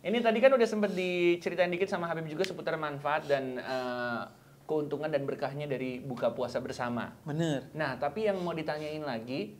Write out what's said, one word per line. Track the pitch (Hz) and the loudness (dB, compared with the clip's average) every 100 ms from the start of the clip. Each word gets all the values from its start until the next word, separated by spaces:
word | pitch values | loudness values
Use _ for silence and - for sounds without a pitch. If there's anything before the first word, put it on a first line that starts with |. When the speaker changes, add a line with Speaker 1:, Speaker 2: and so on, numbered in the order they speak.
Speaker 1:
Ini | 170 233 | 0 2
tadi | 226 220 | 4 8
kan | 262 | 8
udah | 262 | 8
sempet | 220 214 208 | 4 4 0
diceritain | 185 185 180 175 170 180 170 175 | 2 0 4 4 4 0 2 2
dikit | 175 190 | 2 0
sama | 185 170 | 0 -2
Habib | 165 160 | -4 -4
juga | 151 | -2
seputar | 190 156 156 156 | -2 -2 -4 -2
manfaat | 151 139 143 156 | -4 -4 0 0
dan, | 151 139 131 123 | 2 0 2 -6
eh, | - 131 127 123 120 117 - - - - | -4 -4 -2 -4 -2 -4 -6 -14 -20 -20
keuntungan | - 156 147 143 156 | -2 -2 0 -4 0
dan | 147 | 0
berkahnya | 139 135 139 143 | 0 -2 -4 -4
dari | 147 127 131 127 | -4 -2 -2 -4
buka | 139 120 120 | -6 0 0
puasa | 117 120 - | 0 -2 -2
bersama. | 127 127 120 120 95 - | -4 -4 -2 -2 -4 -8
Speaker 2:
Bener. | 156 151 165 135 127 | -6 0 2 0 -4
Speaker 1:
Nah, | 151 147 123 | -4 -2 0
tapi | 143 214 | -2 0
yang | 214 185 | 0 0
mau | 175 | -2
ditanyain | 160 156 151 151 156 | -2 -4 -4 -4 -6
lagi, | 147 113 117 139 208 | -4 -6 -4 -6 -6